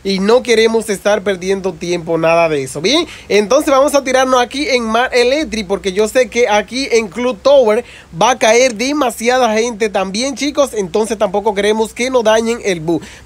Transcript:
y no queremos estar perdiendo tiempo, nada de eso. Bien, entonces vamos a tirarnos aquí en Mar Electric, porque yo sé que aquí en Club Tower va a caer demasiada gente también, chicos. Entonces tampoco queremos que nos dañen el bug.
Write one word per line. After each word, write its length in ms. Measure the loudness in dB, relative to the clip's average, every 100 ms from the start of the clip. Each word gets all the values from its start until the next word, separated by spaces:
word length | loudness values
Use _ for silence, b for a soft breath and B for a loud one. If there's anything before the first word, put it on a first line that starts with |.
y 160 | -4 -2
no 240 | 4 2
queremos 460 | 4 2 4 2 -2
estar 320 | -2 0 0
perdiendo 500 | 0 -4 -2 -4 -4
tiempo, 460 | -6 -4 -4 -2 0
nada 320 | 2 2 2
de 140 | 0
eso. 180 | -4 -4
Bien, 260 | 0 0 -2 B B
entonces 420 | 0 2 2 2
vamos 240 | 2 4 2
a 80 |
tirarnos 380 | 0 2 2 2
aquí 260 | 0 -2 -2
en 160 | -2
Mar 260 | 0 0 0
Electric, 540 | 0 2 0 -2 -6 -4
porque 260 | -4 -4
yo 160 | -2 0
sé 200 | 0 0
que 200 | 0 0
aquí 400 | 0 -2 -6 -2
en 160 | 0 -2
Club 320 | -4 -6 -2
Tower 440 | 4 6 6 2 -2 B B -2
va 100 | 0
a 60 | 2
caer 380 | 4 4 2 0
demasiada 760 | -2 -2 -2 -2 0 2 2
gente 360 | 0 -2 -2 -2
también, 460 | -2 -4 -4 -6 -4
chicos. 360 | -4 0 -2
Entonces 440 | -2 -4 -2 -2 -2
tampoco 380 | -2 -2 -2 0
queremos 380 | 0 0 -2
que 160 | -4 -2
nos 160 | 0 2
dañen 340 | 2 0 -2 -4
el 160 | -4
bug. 200 | -2 -4 B B